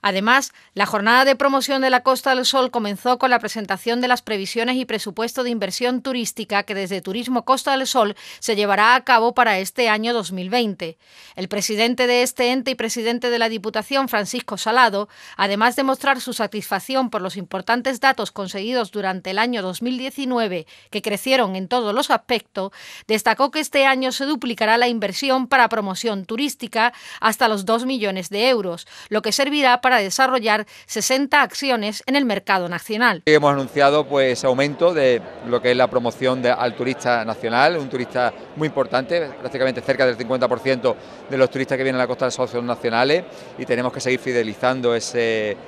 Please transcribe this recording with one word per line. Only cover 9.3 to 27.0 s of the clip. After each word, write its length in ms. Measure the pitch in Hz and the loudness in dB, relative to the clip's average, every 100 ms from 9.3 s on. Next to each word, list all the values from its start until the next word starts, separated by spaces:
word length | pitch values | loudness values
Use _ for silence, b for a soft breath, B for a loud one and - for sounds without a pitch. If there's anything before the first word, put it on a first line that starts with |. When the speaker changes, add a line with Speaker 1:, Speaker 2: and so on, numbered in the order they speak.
Speaker 1:
para 240 | - 233 190 | 4 2 2
este 300 | 190 - 233 | -2 0 0
año 260 | 214 220 | 2 0
dos 160 | 240 175 | -2 -4
mil 200 | 185 185 | -6 -2
veinte. 480 | 240 226 185 165 160 B B B | 0 0 -4 -10 -12 B B B
El 140 | - 185 | -12 -6
presidente 580 | 214 - 208 233 240 247 | -4 -2 0 0 2 2
de 160 | 247 | 4
este 300 | 247 - 240 | 2 0 0
ente 180 | 254 254 | 0 -2
y 40 | |
presidente 540 | 247 226 240 226 233 247 | -4 -4 -2 -2 -2 -2
de 100 | 240 | 0
la 80 | 226 | 0
Diputación, 600 | 220 214 220 208 277 269 | -2 -4 -6 -2 -2 0
Francisco 480 | 226 196 247 - 196 | -2 -2 -6 -8 -6
Salado, 520 | - 233 240 196 208 B B B | 0 4 4 2 -6 B B B
además 380 | 196 202 226 | -2 2 2
de 80 | 240 | 2
mostrar 380 | 269 262 277 269 | 0 0 0 0
su 120 | 247 | -2
satisfacción 800 | 233 208 214 - 196 - 262 254 | -4 -4 -4 -4 -6 -2 -2 -2
por 100 | 220 | -4
los 160 | 185 196 | -6 -8
importantes 640 | 180 190 190 233 247 254 | -8 -8 -2 0 0 0
datos 300 | 269 269 208 | 0 0 -4
conseguidos 640 | - 190 196 202 247 208 | -6 -8 -6 -4 -2 -2
durante 380 | 214 190 185 190 | -4 -4 -4 -4
el 80 | 190 | -2
año 240 | 240 240 | 0 -2
dos 200 | 185 175 | -4 -4
mil 160 | 240 254 | -6 -6
diecinueve, 680 | 262 269 269 247 220 180 156 B B | -8 -6 -4 -2 -2 -4 -8 B B
que 120 | 214 | -8
crecieron 540 | 208 202 - 262 214 185 | -4 -4 2 2 2 -2
en 100 | 190 | -2
todos 260 | 247 220 | -2 0
los 200 | 214 - | -2 0
aspectos, 580 | 254 _ 233 - - 190 B B B - | 0 _ -4 -4 -8 -8 B B B -4
destacó 420 | 214 226 220 269 | 0 0 2 0
que 80 | 311 | 0
este 260 | 302 285 | -2 2
año 280 | 269 262 262 | 4 4 0
se 140 | 247 269 | -2 -4
duplicará 520 | 294 254 226 214 226 | -4 -4 -2 2 4
la 80 | 247 | 2
inversión 640 | 233 202 185 277 262 247 | 0 -4 -4 0 0 2
para 200 | 269 233 | 4 4
promoción 560 | 226 202 185 233 202 | 2 -4 -4 -4 -4
turística 680 | 185 226 285 - 226 226 233 B | -6 -4 -4 -6 -6 0 0 B